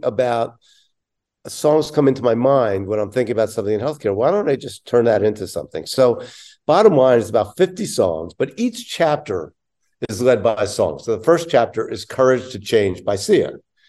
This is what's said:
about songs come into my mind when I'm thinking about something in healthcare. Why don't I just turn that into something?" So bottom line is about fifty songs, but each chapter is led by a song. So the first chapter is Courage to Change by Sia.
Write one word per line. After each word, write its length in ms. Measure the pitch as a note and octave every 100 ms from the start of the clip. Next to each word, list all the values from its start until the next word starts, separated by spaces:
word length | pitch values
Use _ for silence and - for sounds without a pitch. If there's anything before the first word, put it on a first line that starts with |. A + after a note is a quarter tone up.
about 540 | B2+ G#2+ B2 A#2 A#2 - _ _ _ _ _ _ _ _ -
songs 420 | - D3+ D#3 D3+
come 160 | - C3+
into 160 | C3
my 140 | A#2+ A2+
mind 500 | C3 C#3 A2+ G2 F#2+
when 140 | G#2+
I'm 100 | G2+
thinking 220 | B2+ A2+
about 180 | G#2+ A2
something 240 | A2 G2+
in 60 | G#2+
healthcare. 340 | C3 D3+ A2
Why 160 | G2 C3+
don't 180 | G3+ F3+
I 60 |
just 320 | C3+ B2+ - -
turn 200 | A#2+ A#2
that 180 | G#2+
into 240 | G#2 G#2 F#2+
something?" 380 | - C#2+ D#2+ D#2
So 360 | - B2+ G#2+ - - - _ -
bottom 300 | E3+ A3 D3+
line 220 | C3 B2
is 100 | G#2+
about 280 | A2 G2+ -
fifty 300 | F3+ F#3 G#3
songs, 460 | - F#2+ D#2+ F2
but 200 | - C#3+ -
each 320 | A#3+ A3+ -
chapter 680 | - E3 D3 - F#2+ D2+ _ _ _ _ _ A#2+
is 140 | G#2
led 180 | B2 A#2
by 140 | A2
a 140 | G#2 G2+
song. 320 | - F#2 C#2+
So 160 | - G#2+
the 80 |
first 260 | - E3 E3
chapter 380 | C3 A2+ A2 A2
is 160 | A2
Courage 480 | - - C3 B2+ G#2
to 80 | G2+
Change 440 | G2+ A2+ G2+ F2+
by 120 | - G2+
Sia. 380 | - F3 D2 - _ _